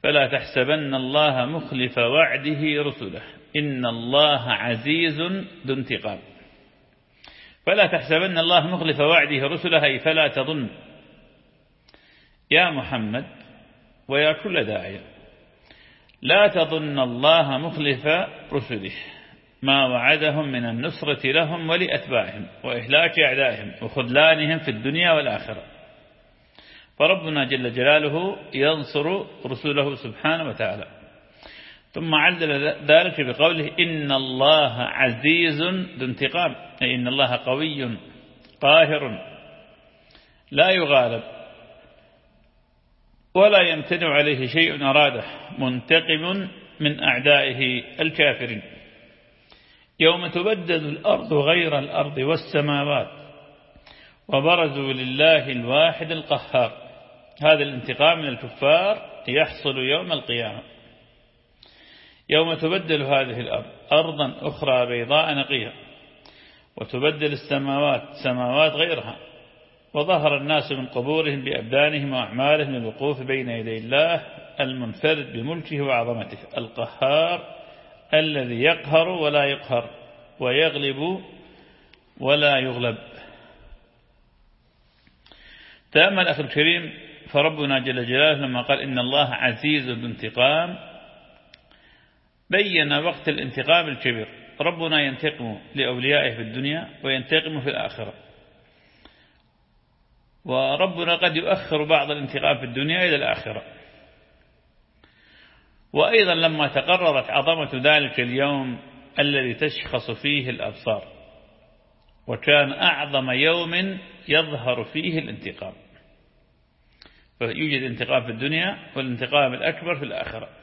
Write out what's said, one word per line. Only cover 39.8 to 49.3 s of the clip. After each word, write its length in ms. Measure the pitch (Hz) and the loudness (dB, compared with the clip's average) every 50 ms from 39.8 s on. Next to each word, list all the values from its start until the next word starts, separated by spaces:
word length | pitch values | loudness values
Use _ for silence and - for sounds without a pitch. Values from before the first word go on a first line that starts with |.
| _ _ _ _ _ _ _ - _ _ _ _ _ _ | _ _ _ _ _ _ _ -20 _ _ _ _ _ _
لا 200 | 139 139 165 190 | 2 4 4 6
يغالب 520 | 190 185 165 143 143 135 123 117 117 113 - - - - - - - - - - - - - - _ _ _ _ _ _ _ _ _ _ _ _ _ _ _ _ _ _ _ _ _ _ _ _ _ _ _ _ _ | 4 2 2 4 4 4 4 4 -2 -6 -8 -12 -18 -18 -18 -20 -20 -20 -20 -20 -20 -20 -20 -20 _ _ _ _ _ _ _ _ _ _ _ _ _ _ _ _ _ _ _ _ _ _ _ _ _ _ _ _ _
ولا 260 | 185 196 208 208 196 | 6 8 8 8 8
يمتنع 540 | 180 175 165 151 147 - 180 165 170 160 143 | 6 6 2 -2 -2 -4 -2 0 0 2 4
عليه 320 | 147 147 151 143 127 131 | 4 4 4 2 0 -2
شيء 380 | 123 127 160 165 165 151 143 139 | -2 2 2 2 2 2 0 0
أراده، 400 | 135 135 147 147 139 123 110 98 - - - - - - - | 4 6 6 6 4 2 -2 -8 -10 -14 -16 -16 -14 -8 -4
منتقم 880 | 135 127 127 123 117 - 160 165 165 165 160 156 160 175 190 202 190 185 - - - - - - | -4 -2 -2 -4 0 2 2 2 4 2 -2 -2 -2 -4 -4 -4 -6 -8 -12 -18 -20 -20 -8 -2
من 220 | 151 147 151 - | -2 -2 -2 0
أعدائه 800 | - - 123 123 131 147 147 139 139 135 127 127 135 127 127 123 - - - - | -2 -2 -2 2 4 4 6 6 4 0 -2 -2 -2 -2 -2 -4 -6 -10 -6 -4
الكافرين. 600 | 156 160 151 - 147 143 123 - 127 117 110 107 - - - - - - - - - _ _ _ _ _ | -4 -4 0 2 2 2 2 -2 -6 -6 -8 -8 -10 -14 -20 -20 -20 -20 -20 -20 -20 _ _ _ _ _